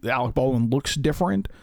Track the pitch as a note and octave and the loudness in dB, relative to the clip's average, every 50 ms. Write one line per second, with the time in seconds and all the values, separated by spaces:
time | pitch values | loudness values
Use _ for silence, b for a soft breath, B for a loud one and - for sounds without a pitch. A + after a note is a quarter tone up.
0 | - A#2 B2+ B2+ B2 A2+ A2 - C3 C3+ B2+ A#2 A#2 A2+ B2+ C#3+ - - - D3 | -2 -2 -2 -2 -2 -2 0 0 0 2 2 2 2 2 0 0 0 -2 -2 0
1 | C#3 D3+ C#3+ - F3+ F#3 G3 G3 G3 - B B | 0 0 2 2 0 0 0 0 -2 -4 B B